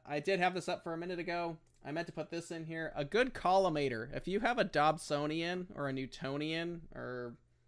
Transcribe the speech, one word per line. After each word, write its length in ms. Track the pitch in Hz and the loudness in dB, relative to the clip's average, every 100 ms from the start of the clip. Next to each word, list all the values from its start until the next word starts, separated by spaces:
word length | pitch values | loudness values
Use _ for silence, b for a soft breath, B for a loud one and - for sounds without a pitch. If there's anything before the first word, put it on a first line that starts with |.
I 140 | - 147 | -4 -2
did 220 | 151 196 | 2 4
have 140 | 180 | 4
this 140 | 180 175 | 2 -2
up 140 | 175 | -4
for 120 | 170 | -4
a 40 | 165 | -6
minute 220 | 175 175 | -4 -4
ago. 380 | 175 170 170 160 _ _ | -2 -2 -2 -6 _ _
I 100 | - | -6
meant 160 | 156 170 | -6 -6
to 40 | |
put 160 | 165 - | -6 -6
this 220 | 170 165 | -6 -6
in 160 | 165 160 | -8 -6
here. 260 | 165 156 | -6 -4
A 120 | - 143 | -4 0
good 260 | 214 262 | 2 2
collimator. 840 | - 180 190 190 151 139 113 127 | 2 4 6 6 4 2 0 -4
If 140 | 135 175 | -4 -2
you 120 | 196 | 2
have 180 | 226 240 | 2 4
a 80 | 202 | 4
Dobsonian 1000 | 151 151 156 - 147 151 160 170 180 180 | 6 6 4 0 0 0 0 -2 -4 -6
or 140 | - 139 | -4 -4
a 60 | |
Newtonian 880 | 131 131 - 131 143 156 160 170 170 160 | -2 -6 -6 -4 -2 -2 -2 -4 -6 -10
or 440 | 123 123 123 123 117 _ _ | -10 -8 -6 -8 -10 _ _